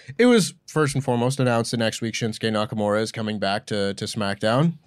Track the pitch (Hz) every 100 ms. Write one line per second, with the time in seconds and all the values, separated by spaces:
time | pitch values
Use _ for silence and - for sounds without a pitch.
0 | - 139 247 233 151 - - 156 143 139
1 | 127 120 123 135 127 117 117 117 110 -
2 | 113 - 113 107 110 107 107 110 104 107
3 | 113 117 107 107 98 104 - 104 98 98
4 | 107 110 98 98 107 123 165 165